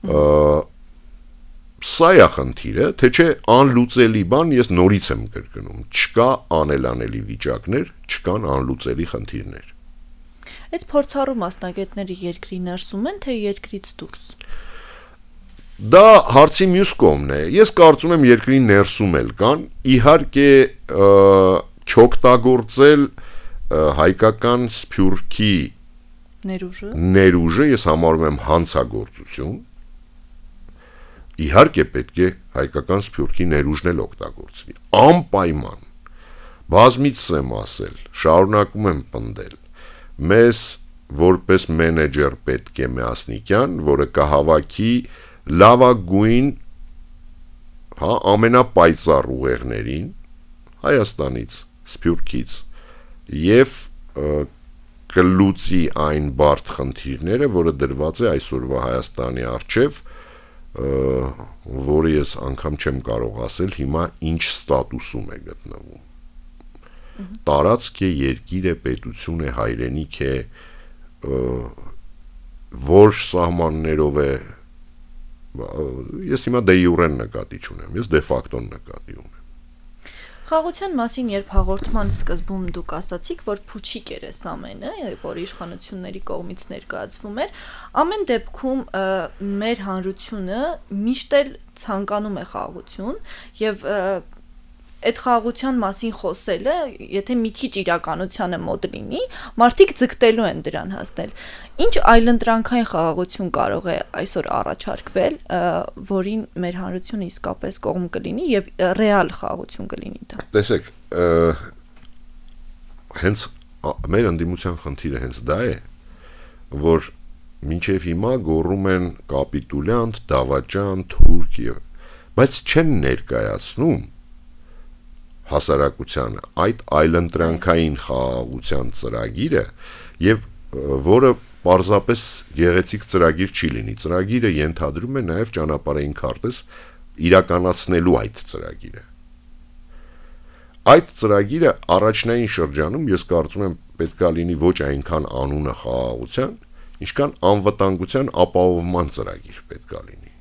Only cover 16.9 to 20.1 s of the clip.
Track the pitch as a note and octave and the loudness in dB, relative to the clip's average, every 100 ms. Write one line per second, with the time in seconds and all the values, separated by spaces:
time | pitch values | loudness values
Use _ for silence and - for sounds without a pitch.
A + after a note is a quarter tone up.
16.9 | - G2+ C#2+ C#2 C#2+ D#2+ D#3+ G#3+ - E3 | 4 4 4 -2 -2 0 4 4 8 8
17.9 | D3 E3 E3+ C3 A#2 - C3+ A#2+ G2+ G2 | 8 4 4 6 6 6 4 6 6 4
18.9 | - G2+ D#2 A#1 - G#2 D3+ - - C3 | 2 0 2 -2 0 2 2 -4 -6 2
19.9 | B2+ A#2 | 4 6